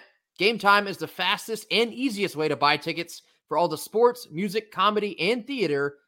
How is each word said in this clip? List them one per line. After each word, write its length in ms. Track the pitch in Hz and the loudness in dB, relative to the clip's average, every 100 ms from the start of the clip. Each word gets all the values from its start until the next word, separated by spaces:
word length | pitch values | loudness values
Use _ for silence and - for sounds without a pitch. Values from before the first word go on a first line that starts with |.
| - _ _ - | -6 _ _ 0
Game 220 | 196 214 | 0 2
Time 280 | 202 202 196 | 4 4 2
is 100 | 180 | -6
the 100 | 151 | -8
fastest 580 | - 180 208 - 175 - | -4 -2 -2 -4 -10 -2
and 200 | 190 233 | 0 0
easiest 440 | 226 269 202 180 147 | -2 -4 -2 -2 0
way 120 | 156 | -2
to 80 | 143 | 2
buy 220 | 143 147 | 2 2
tickets 460 | 165 160 160 - _ _ - | -2 -6 -8 -14 _ _ -4
for 100 | 151 | 0
all 100 | 170 | 0
the 100 | 151 | -2
sports, 500 | - 214 240 240 - | -4 4 4 2 -10
music, 400 | 156 196 208 - | -6 -4 -4 -6
comedy, 480 | 175 202 214 208 - | 0 2 2 -2 -2
and 280 | 175 247 214 | -2 -2 -4
theater 480 | 269 170 143 143 - | -2 0 0 -2 -6